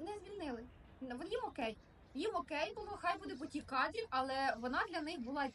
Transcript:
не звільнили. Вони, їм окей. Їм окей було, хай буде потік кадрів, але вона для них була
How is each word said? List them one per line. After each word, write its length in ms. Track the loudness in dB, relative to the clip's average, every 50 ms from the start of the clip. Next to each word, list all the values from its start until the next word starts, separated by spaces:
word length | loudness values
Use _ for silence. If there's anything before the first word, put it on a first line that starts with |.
| -4
не 140 | -4 -4 -6
звільнили. 460 | -6 -8 -6 -4 -2 -2 -2 -4 -6 -8 -12 -16 -18 -18 -14 -10
Вони, 240 | -6 -6 -4 -4 -4
їм 140 | -2 -2 0 0
окей. 320 | -2 -2 0 0 0 0 -4 -10 -20 -20 -20 -16 -10 -4
Їм 220 | -2 0 2 2
окей 360 | 0 0 0 0 2 2 0 0
було, 240 | -2 -4 -6 -4 0 2
хай 160 | 2 2 2
буде 160 | 0 -4 -4
потік 300 | -4 -4 -4 -4 -4 -4
кадрів, 400 | 0 2 4 4 4 2 0 -2 2
але 460 | 2 2 4 4 4 4 4 4 4 2
вона 200 | 2 2 2 2 2 2
для 100 | 2 0
них 200 | 0 0 -2 -2
була 280 | -2 -2 0 2 2 0 0